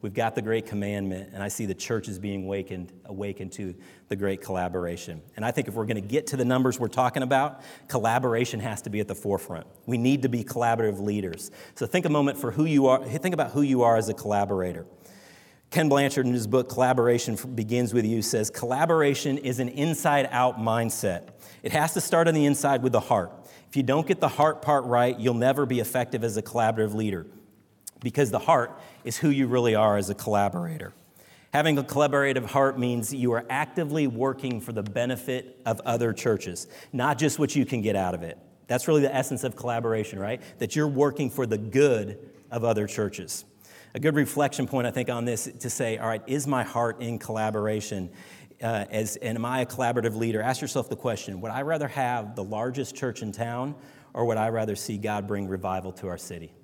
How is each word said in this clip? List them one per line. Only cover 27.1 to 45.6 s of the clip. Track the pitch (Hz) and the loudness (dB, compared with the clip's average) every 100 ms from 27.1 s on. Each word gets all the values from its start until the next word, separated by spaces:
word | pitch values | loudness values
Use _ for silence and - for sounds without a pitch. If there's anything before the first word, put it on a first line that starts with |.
| 95 80 - - _ _ _ - _ | -4 -8 -18 -20 _ _ _ -20 _
because | 123 127 135 | -6 0 2
the | 104 | 2
heart | - 160 117 - - - | 4 4 4 -4 -20 -14
is | 120 113 | -10 -2
who | 160 | 2
you | 139 127 | 2 2
really | 123 120 | 4 4
are | 107 107 104 | 6 6 4
as | 95 | 0
a | |
collaborator." | 101 - 104 101 90 85 78 - - _ - - - _ | -4 0 2 2 0 -6 -8 -12 -14 _ -20 -20 -20 _
Having | 143 156 147 | 2 4 2
a | |
collaborative | 131 139 147 143 139 131 113 | 0 2 4 4 2 0 0
heart | 139 135 135 | 2 2 2
means | 123 120 107 | 0 0 -2
you | 139 123 | 0 2
are | 117 120 | 2 0
actively | 127 151 - 156 156 143 | -2 -2 -2 -2 2 0
working | 113 135 135 131 117 | 2 -2 -2 -4 -6
for | 104 | -6
the | 113 | -6
benefit | 104 101 120 127 - 127 - - - | -4 -2 -2 -2 -4 -6 -6 -10 -4
of | 110 | -2
other | - 123 117 | 0 0 0
churches, | 104 - 104 - 85 - - - | 0 0 0 -2 -10 -12 -18 -10
not | 123 131 131 | -2 0 2
just | 151 - | 2 2
what | 147 | 0
you | 143 131 | 2 0
can | 123 | 0
get | 104 | 0
out | 95 92 | 0 0
of | 87 | -2
it. | 85 71 - _ _ | -8 -14 -20 _ _
That's | 127 - | -2 4
really | 151 | 4
the | 139 | 4
essence | 135 131 127 | 2 -2 -2
of | 131 | -6
collaboration, | 110 123 117 113 110 107 98 | -6 -4 -2 0 0 -2 -4
right? | 98 123 - - | -6 -6 -10 -6
That | 117 | -4
you're | 151 151 | 0 0
working | 135 143 139 135 | 2 2 2 -4
for | 147 | -2
the | 120 107 | -2 -2
good | 107 131 143 117 101 98 - - - | 0 4 4 4 0 -8 -16 -20 -8
of | 120 | -2
other | 117 107 104 | 0 2 0
churches. | - 104 - 82 - - _ - - - | -2 -4 -4 -10 -10 -12 _ -20 -20 -14
A | - | -2
good | 147 151 | 0 2
reflection | 139 - 143 - 127 | 2 2 0 0 -2
point, | 135 120 | 0 0
I | |
think, | 120 123 | -2 -4
on | 120 | -2
this | 120 113 - 120 | -2 -4 -6 -8